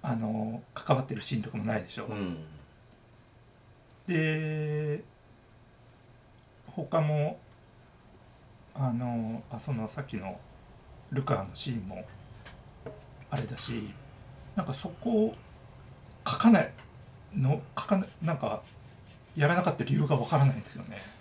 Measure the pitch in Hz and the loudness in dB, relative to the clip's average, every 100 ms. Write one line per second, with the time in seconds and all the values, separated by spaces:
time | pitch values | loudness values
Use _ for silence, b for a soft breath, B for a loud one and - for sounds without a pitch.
0 | - 117 110 110 110 113 - - - 131 | -2 -2 -2 -2 -2 -6 -10 -12 2 2
1 | - 104 - 123 104 113 104 107 - - | 2 -6 -4 -4 -4 -4 -2 -2 -4 -10
2 | 107 107 92 80 78 76 - - - - | -8 -4 -4 -6 -10 -18 -20 -20 -20 -20
3 | - - - - - - - - - - | -20 -20 -20 -20 -20 -20 -20 -20 -20 -16
4 | - 165 156 156 156 156 151 151 151 151 | 0 2 4 2 0 -2 0 0 0 -2
5 | - - - - - - - - - - | -6 -20 -20 -20 -20 -20 -20 -20 -20 -20
6 | - - - - - - - - 147 165 | -20 -20 -20 -20 -20 -20 -10 -8 0 2
7 | 151 151 151 - - - - - - - | 4 4 2 -2 -16 -20 -20 -20 -20 -20
8 | - - - - - - - 139 131 120 | -20 -20 -20 -20 -20 -20 -18 -2 0 2
9 | 123 117 110 113 - 113 - 120 110 - | 0 0 -2 -4 -8 -10 -4 -2 -2 -6
10 | 135 107 95 92 - - - - - - | -6 -6 -6 -10 -14 -20 -20 -20 -20 -20
11 | - 131 139 110 98 - - 117 95 92 | -4 -2 0 0 -2 -8 -4 -4 -6 -10
12 | - - - - - - - - - - | -12 -16 -18 -18 -18 -20 -20 -16 -14 -14
13 | - - - 139 113 - - 117 104 - | -18 -20 -8 -6 -6 -6 -6 -6 -6 -12
14 | - - - - - - 139 139 175 165 | -18 -20 -20 -18 -8 -6 -4 -6 -8 -6
15 | 240 226 220 - - - - - - - | 0 4 4 0 -18 -20 -20 -20 -20 -20
16 | - - - - 226 202 - - - - | -20 -6 -4 6 8 8 6 -4 -20 -20
17 | - - - - 131 147 - - - 190 | -20 -20 -8 0 2 2 -2 -8 2 2
18 | - - 165 147 110 107 - - - - | 2 -2 0 0 0 -4 -8 -20 -20 -20
19 | - - - - 147 175 175 - - 139 | -20 -20 -10 2 4 6 4 0 2 4
20 | 143 147 - 151 135 113 - - - 101 | 4 4 4 6 6 6 -6 -12 -12 -12
21 | - - | -14 -18